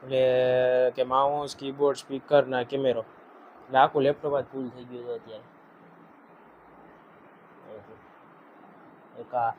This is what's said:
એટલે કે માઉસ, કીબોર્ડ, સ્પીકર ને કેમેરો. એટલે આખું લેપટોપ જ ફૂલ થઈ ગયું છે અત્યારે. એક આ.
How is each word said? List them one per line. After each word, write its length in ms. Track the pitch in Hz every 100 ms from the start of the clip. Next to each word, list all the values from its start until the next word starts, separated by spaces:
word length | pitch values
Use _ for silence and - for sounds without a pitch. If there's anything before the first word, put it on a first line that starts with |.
એટલે 200 | 131 131 131 127 127 127 127 127 127 120
કે 80 |
માઉસ, 520 | 127 131 139 147 143 -
કીબોર્ડ, 420 | 139 135 143 131
સ્પીકર 480 | - 135 - 147 127
ને 180 | 127
કેમેરો. 360 | 120 139 135 117
એટલે 760 | 110 - - - - - - 131
આખું 240 | 147 151
લેપટોપ 360 | 135 143 151 143
જ 40 |
ફૂલ 240 | 127 135 127
થઈ 160 | 123
ગયું 200 | 120 123
છે 100 | 120
અત્યારે. 280 | 117 110 107 113 - - - - - - - - - - - - - - - - - - - - - - 107 101 110 - - - - - - - - - - - -
એક 140 | 117
આ. 160 | 123 117